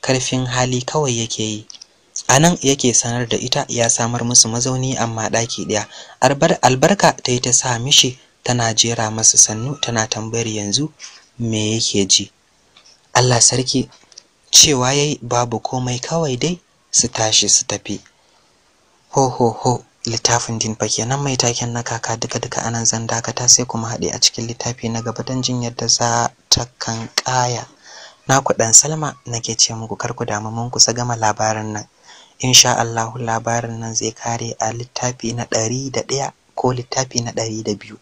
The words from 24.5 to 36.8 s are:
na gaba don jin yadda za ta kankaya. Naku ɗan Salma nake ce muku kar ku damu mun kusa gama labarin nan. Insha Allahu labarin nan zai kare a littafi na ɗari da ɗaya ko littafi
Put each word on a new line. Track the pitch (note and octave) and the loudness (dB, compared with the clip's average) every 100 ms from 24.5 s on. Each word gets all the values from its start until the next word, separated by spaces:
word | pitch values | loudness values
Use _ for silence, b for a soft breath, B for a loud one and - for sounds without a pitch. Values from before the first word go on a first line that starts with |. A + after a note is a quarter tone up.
| A#2+ A#2+ A#2+ A#2 | -6 -6 -4 -4
na | A2+ | -4
gaba | A2+ A2 | -4 -6
don | A#2 C3 | -4 -4
jin | B2+ B2 | -2 -2
yadda | A#2+ A#2+ A#2 | -4 -4 0
za | - A#2+ A#2 A#2 _ _ | 2 4 2 0 _ _
ta | - A#2+ _ | 0 0 _
kankaya. | - A2+ A2+ - - B2+ B2 A#2 - - B B B B - | -6 -6 -4 -6 0 0 0 -2 -8 -18 B B B B 2
Naku | C3+ C3 | 2 4
ɗan | - A2+ | -2 4
Salma | A2+ D3 D#3 D3+ C3 - | 4 4 -2 -4 -8 -10
nake | A#2+ A#2 A2 | -8 -6 0
ce | - | 0
muku | A2+ A2 G2+ | -2 -8 -6
kar | G2+ | -6
ku | - | -4
damu | A#2+ G#2 A2 | -4 -4 -4
mun | A2+ A#2 | -6 -6
kusa | A#2+ A#2 | 0 0
gama | A#2+ B2 A#2 | 2 -2 0
labarin | A2 G#2 A2 A2 G#2+ | 0 2 0 0 -4
nan. | G#2+ - _ B B B B | -8 -10 _ B B B B
Insha | B2+ B2 B2+ A#2 | 0 2 4 2
Allahu | A#2 A2+ A2+ A#2+ | 0 -2 -4 -4
labarin | A#2+ A2+ A#2 A#2 A#2 A2+ | -4 -2 0 -2 -4 -6
nan | A2+ | -6
zai | A2+ A2+ | -4 -4
kare | A2+ A#2+ A#2 A#2 - | -6 -6 -4 -6 -4
a | A2 | -4
littafi | A#2 B2 - B2 B2 A2+ | -4 -8 -6 -6 -4 -6
na | A#2+ | -6
ɗari | A#2+ A#2+ A2+ B2 C3+ | -2 -2 -2 -2 -4
da | - | -6
ɗaya | - - - - _ | -4 -4 -6 -8 _
ko | - B2+ | -2 0
littafi | B2 | 0